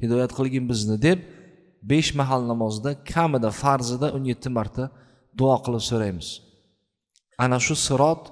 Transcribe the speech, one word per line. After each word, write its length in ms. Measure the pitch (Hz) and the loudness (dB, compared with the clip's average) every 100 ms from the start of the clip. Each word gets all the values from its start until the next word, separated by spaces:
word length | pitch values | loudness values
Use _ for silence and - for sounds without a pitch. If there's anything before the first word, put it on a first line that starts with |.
hidoyat 320 | 117 120 127 | 0 2 0
qilgin 320 | - 131 131 123 | 0 -2 0 -2
bizni 300 | 117 104 110 | -2 0 2
deb 220 | 143 180 - - - - _ _ | 2 2 -2 -20 -20 -20 _ _
besh 280 | 101 147 156 | 0 2 2
mahal 280 | 143 131 131 120 | 0 0 0 0
namozda 420 | 117 110 107 131 143 | -2 -2 -2 -4 -6
kamida 460 | - 165 165 135 113 | -6 0 0 2 0
farzida 560 | 104 139 139 120 123 147 | 0 0 0 0 -2 -2
o'n 120 | 139 | -2
yetti 240 | 131 117 131 | -4 -4 -4
marta 360 | 120 104 - 131 - - _ _ | -4 -4 -6 -8 -10 -20 _ _
duo 220 | - 131 123 | 0 4 4
qilib 200 | - 117 | 2 -4
so'raymiz. 460 | - 117 104 90 - - - _ _ _ _ _ _ _ _ - | -2 0 0 -4 -8 -14 -18 _ _ _ _ _ _ _ _ -2
Ana 200 | 123 127 | 0 2
shu 140 | - | 0
sirot 480 | 156 - 131 151 160 - | -2 0 4 4 2 -4